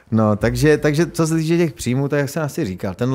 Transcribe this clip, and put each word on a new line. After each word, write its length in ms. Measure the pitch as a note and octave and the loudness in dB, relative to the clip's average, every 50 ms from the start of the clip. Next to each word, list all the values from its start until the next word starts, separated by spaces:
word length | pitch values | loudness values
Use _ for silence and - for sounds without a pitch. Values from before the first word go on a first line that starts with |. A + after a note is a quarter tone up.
| _ _ | _ _
No, 260 | A2 A2 A2 G#2+ G#2 | 0 2 4 4 2
takže, 420 | G2+ - A#2 B2 B2 C#3 D3+ D3 D3 | 2 0 0 0 2 4 4 4 4
takže 280 | D3 D3+ C#3+ D3+ F3 | 2 0 2 2 0
co 200 | C#3+ - - E3 | 0 0 -2 0
se 80 | D#3 D#3+ | 0 0
týče 200 | E3 D#3 D#3 E3+ | 0 0 0 0
těch 160 | E3+ F3 D#3 B2+ | 0 0 0 -2
příjmů, 360 | - - A#2 B2 C3 C#3+ C3+ | -4 -4 -2 -2 -2 -2 -2
tak 100 | D3 C#3+ | 0 -2
jak 80 | C#3+ C3+ | -2 -2
jsem 120 | - E3 D#3 | -4 -4 -6
asi 220 | C#3 - - D3+ | -4 -4 -4 -4
říkal, 300 | F#2+ F2+ F2 - G2 F2+ | -4 -4 -6 -6 -8 -4
ten 200 | - A#2+ B2+ | -4 -2 -2